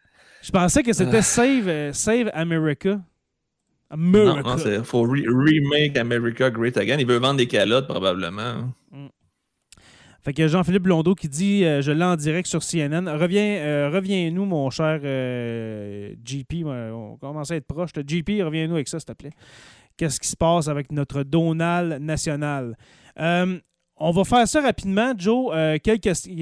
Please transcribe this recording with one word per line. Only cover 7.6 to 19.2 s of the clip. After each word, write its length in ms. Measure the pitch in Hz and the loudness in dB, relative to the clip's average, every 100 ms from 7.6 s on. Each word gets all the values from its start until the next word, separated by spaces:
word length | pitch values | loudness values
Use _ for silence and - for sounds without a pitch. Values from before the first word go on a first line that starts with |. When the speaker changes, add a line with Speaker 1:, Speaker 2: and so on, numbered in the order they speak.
| 98 123 139 | 2 2 0
Speaker 2:
probablement. 840 | - 95 90 87 98 117 117 123 123 _ | -2 0 0 -4 -6 -8 -6 -8 -10 _
Speaker 1:
Mm. 160 | 139 143 _ _ _ _ _ _ - _ - _ _ | -20 -20 _ _ _ _ _ _ -20 _ -20 _ _
Fait 120 | - | -6
que 140 | 139 160 | 0 2
Jean-Philippe 360 | 170 165 190 | 2 2 2
Blondeau 320 | 185 165 160 196 | 4 4 2 0
qui 120 | 156 | -2
dit, 380 | 139 196 202 175 | -2 0 2 2
euh, 160 | 143 | 2
je 100 | 139 | 0
l'ai 120 | 151 | 2
en 120 | 180 175 | 2 0
direct 320 | 147 160 180 | 0 -2 -2
sur 160 | 165 | -4
C 160 | - 170 | -2 -2
N 140 | 147 | -2
N. 160 | 156 185 | -2 -2
Reviens, 480 | 151 175 196 208 208 | -2 0 2 0 0
euh, 320 | 151 147 143 | -2 0 0
reviens-nous, 520 | 175 190 196 165 175 202 | 0 0 0 0 -2 -2
mon 240 | 165 135 | -2 -2
cher, 300 | - 156 156 | -2 -2 -2
euh, 1080 | 143 135 127 123 120 117 110 107 101 101 104 110 | -2 -4 -4 -4 -6 -6 -8 -10 -10 -12 -12 -14
G 200 | 120 139 127 | -10 -10 -8
P. 160 | 170 | -8
Ouais, 260 | 156 127 113 | -6 -6 -8
on 240 | 113 107 - | -10 -14 -14
commence 340 | 139 151 143 | -12 -10 -6
à 40 | 165 | -8
être 120 | - | -8
proche. 220 | 143 175 - 143 | -8 -8 -8 -4
G 180 | 170 | -4
P, 180 | 165 208 | -2 -2
reviens-nous 340 | 165 156 160 170 | -2 -2 -2 -2
avec 120 | 127 | -4
ça, 120 | 160 | -8
s'il 80 | - | -10
te 60 | |
plaît. 200 | 113 | -16